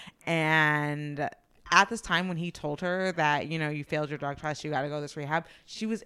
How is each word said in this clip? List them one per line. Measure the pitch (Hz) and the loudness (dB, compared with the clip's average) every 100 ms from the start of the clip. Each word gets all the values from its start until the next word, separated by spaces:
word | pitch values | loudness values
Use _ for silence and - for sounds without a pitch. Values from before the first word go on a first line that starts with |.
| - _ - | -18 _ -2
And | 165 156 160 151 151 147 147 147 143 147 - _ _ - | 0 4 6 6 4 0 -4 -6 -4 -4 -6 _ _ 4
at | 175 196 | 6 6
this | 226 | 2
time | - 170 185 | 0 0 2
when | 165 | -2
he | 175 | -4
told | - 151 147 | -6 -6 -2
her | 180 180 190 | -2 0 0
that, | 170 151 147 123 | 2 2 2 0
you | 160 | -2
know, | 151 | -2
"You | 151 | -4
failed | 139 151 151 | -4 -2 -2
your | 147 | -4
drug | 143 143 | -6 -4
test, | 156 147 | -6 -6
you | 151 | -2
gotta | 143 143 | -2 -2
go | 147 | -4
to | |
this | 147 156 | -6 -8
rehab," | 143 160 170 - - | -2 -2 -4 -18 -16
she | - 220 | -6 -4
was | 220 | -4